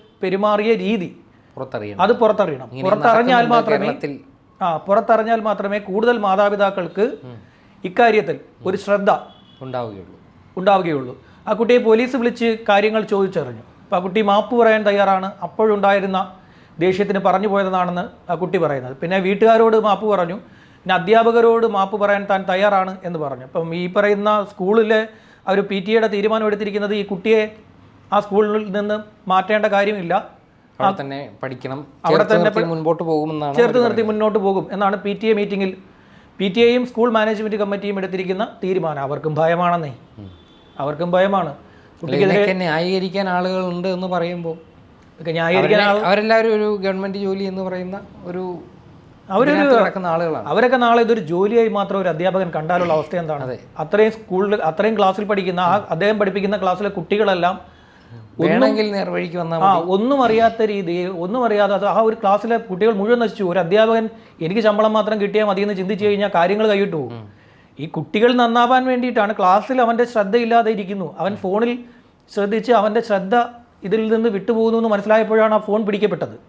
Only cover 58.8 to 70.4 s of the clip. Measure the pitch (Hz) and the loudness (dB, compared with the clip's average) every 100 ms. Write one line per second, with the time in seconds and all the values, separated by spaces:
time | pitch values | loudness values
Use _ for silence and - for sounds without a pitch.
58.8 | 214 202 180 175 180 175 165 165 190 180 | -2 -2 -4 -4 -4 -6 -4 0 2 2
59.8 | 175 190 240 277 233 226 226 226 220 202 | 2 0 2 2 2 4 2 2 -2 -2
60.8 | 170 175 180 185 180 247 233 208 202 196 | -4 -4 -4 -6 -4 -2 0 2 2 2
61.8 | 196 180 226 214 196 202 226 226 226 180 | 0 2 2 2 0 0 0 -2 -2 0
62.8 | 220 202 208 240 226 - 185 185 170 208 | 0 2 2 2 0 -2 -2 0 2 4
63.8 | 220 226 220 - - - 165 208 214 208 | 4 2 -2 -8 -20 -8 -4 0 2 2
64.8 | 220 214 208 220 202 214 208 190 208 190 | 0 0 0 -2 0 0 0 0 -2 -4
65.8 | 190 208 208 202 202 175 175 208 220 202 | -4 -2 0 0 0 2 2 2 2 2
66.8 | 196 165 139 117 104 - _ _ _ - | 0 -4 -6 -10 -16 -20 _ _ _ -14
67.8 | 156 160 147 208 240 247 233 233 240 254 | -10 -8 -4 2 2 4 2 2 4 2
68.8 | 262 247 247 240 202 214 185 202 202 262 | 2 0 0 0 0 2 2 2 2 0
69.8 | 233 226 240 226 196 240 | 2 2 0 0 0 0